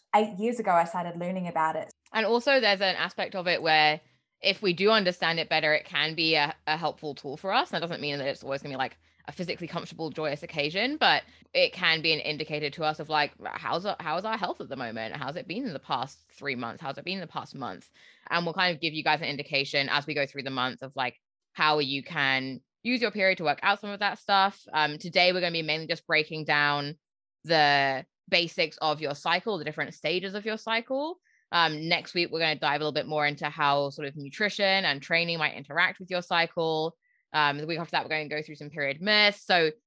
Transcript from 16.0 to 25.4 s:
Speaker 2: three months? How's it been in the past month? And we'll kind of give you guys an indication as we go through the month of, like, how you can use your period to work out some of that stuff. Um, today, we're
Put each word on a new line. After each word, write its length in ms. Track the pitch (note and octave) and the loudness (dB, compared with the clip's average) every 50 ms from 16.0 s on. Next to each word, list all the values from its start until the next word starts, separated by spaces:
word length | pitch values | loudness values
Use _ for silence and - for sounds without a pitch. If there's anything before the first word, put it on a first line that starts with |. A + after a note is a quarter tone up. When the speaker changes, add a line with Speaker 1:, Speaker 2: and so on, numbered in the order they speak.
| B2 C#3+ - - _ _ _ - | -4 -6 -10 -14 _ _ _ -10
Speaker 2:
three 180 | - C#3+ C3 | -8 -6 -6
months? 260 | A#2+ B2 A#2 - - | -4 -6 -8 -8 -8
How's 160 | - C#3 C#3 C#3 | -10 -10 -10 -8
it 60 | - | -8
been 120 | F3+ F#3+ | -8 -8
in 60 | G3 | -6
the 60 | F3 D3+ | -8 -8
past 280 | - D3+ - - - | -8 -10 -10 -10 -10
month? 340 | C#3+ C3 G#2+ F#2 - - - _ _ - - - _ _ - | -10 -8 -8 -10 -10 -14 -20 _ _ -20 -20 -20 _ _ -2
And 160 | - F3 F3 | 0 0 0
we'll 80 | E3+ D#3 | 0 0
kind 200 | F#3+ F3+ F3+ F3 | 0 0 0 0
of 60 | C#3+ | 0
give 140 | D#3 D#3+ D3+ | -2 -4 -4
you 100 | D#3 D3 | -2 2
guys 160 | D#3 D#3 D3+ | 2 2 2
an 80 | E3 C3 | 0 -2
indication 640 | C#3+ C3+ C#3+ - D3+ C#3 C#3 C#3 - C#3+ C#3 - | -4 -6 -4 -2 -2 -2 -2 0 0 0 0 2
as 160 | A#2+ C#3+ C#3+ | 0 0 0
we 80 | D#3+ D3 | -2 -2
go 120 | D3 C#3 | -2 -2
through 180 | C#3 - C#3 B2+ | -4 -4 -8 -8
the 60 | C#3 | -6
month 320 | C3+ C3 B2 B2+ A#2+ - | -4 -2 -2 -2 -4 -6
of, 120 | C3+ C3+ - | -12 -10 -6
like, 240 | C#3 B2+ B2 - _ _ _ _ _ _ _ _ | -4 -4 -4 -6 _ _ _ _ _ _ _ _
how 260 | - E3 D3+ D3+ D3+ | 2 4 4 4 4
you 240 | D3 C3 C#3 C#3 C3 | 2 0 -2 -4 -6
can 580 | - F3 D3+ C#3 C3+ C3 C3 C3 C3+ C3 B2 - _ _ _ - | -6 -2 0 2 2 2 0 0 -4 -8 -10 -12 _ _ _ -4
use 180 | A3+ B3 B3 | -2 0 0
your 100 | A#3 G#3+ | 0 -2
period 280 | G3 G#3+ F#3+ F#3+ F#3 F3+ | 0 2 2 2 2 2
to 40 | E3+ | 0
work 160 | D3 C#3 - - | 0 0 2 2
out 180 | F#3+ G3+ G#3 | 2 0 0
some 80 | - G#3 | -2 -8
of 100 | G3+ G3+ | -6 -4
that 200 | G#3 G3+ - - | -2 -4 -4 -4
stuff. 420 | - - G3+ G3 F#3+ G3+ G3+ - - - | 0 2 4 4 4 4 0 -4 -10 -4
Um, 260 | - D#3 D3+ D3 D3+ D3+ | 0 0 2 2 0 -4
today, 360 | - F3 D#3 F#3+ F3+ F3+ F3+ | -8 0 2 4 6 6 4
we're 80 | F#3 | 4